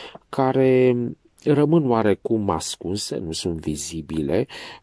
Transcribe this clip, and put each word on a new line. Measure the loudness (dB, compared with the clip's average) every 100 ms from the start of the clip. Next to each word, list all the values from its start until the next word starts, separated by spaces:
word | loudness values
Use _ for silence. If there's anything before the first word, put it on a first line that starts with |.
| -18 -20 _
care | 0 2 4 4 4 4 2 -2 -8 _ _
rămân | 0 2 4 4 4
oarecum | 2 2 2 0 -2 0
ascunse, | -2 -4 -8 -6 -6 -6 -6
nu | -6
sunt | -6 -4 -4
vizibile, | -4 -6 -6 -10 -6 -4 0 0 -2 -6 -16 -6